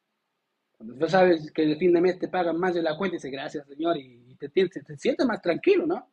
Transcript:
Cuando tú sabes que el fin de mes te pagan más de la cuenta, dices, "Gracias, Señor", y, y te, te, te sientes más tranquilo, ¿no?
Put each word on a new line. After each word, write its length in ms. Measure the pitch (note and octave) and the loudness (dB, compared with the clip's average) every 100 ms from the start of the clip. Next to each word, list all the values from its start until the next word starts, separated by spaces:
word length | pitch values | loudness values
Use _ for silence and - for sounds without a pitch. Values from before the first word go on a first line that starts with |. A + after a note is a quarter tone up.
| _ _ _ _ _ _ _ _ | _ _ _ _ _ _ _ _
Cuando 180 | A2+ B2 | -16 -4
tú 140 | D#3+ | 2
sabes 420 | F#3 F#3 E3 D3+ | 4 6 4 0
que 120 | - | -2
el 140 | D#3 D3+ | 0 2
fin 140 | F3+ | 2
de 100 | E3+ | 4
mes 180 | F3+ F3+ | 2 0
te 80 | - | -4
pagan 320 | F3+ E3+ E3 | -2 -2 -2
más 160 | F#3 F3 | -2 0
de 80 | |
la 120 | E3 D3+ | -2 -2
cuenta, 200 | G3 E3+ | -4 -6
dices, 160 | C#3 | -8
"Gracias, 340 | C3+ D3+ D3+ C#3 | -10 -10 -10 -12
Señor", 300 | C#3+ E3 D#3 | -6 -2 -4
y, 340 | C3 A#2+ B2 | -6 -20 -20
y 40 | - | -16
te, 140 | C#3+ | -6
te, 200 | - F#3 | 0 0
te 280 | D3+ - D3 | -2 -16 -6
sientes 280 | G#3+ D4+ C#4 | -2 0 0
más 160 | G#3 | -2
tranquilo, 460 | F3 E3 - G4 D#4 | -2 0 2 2 2
¿no? 200 | E4+ - | -4 -6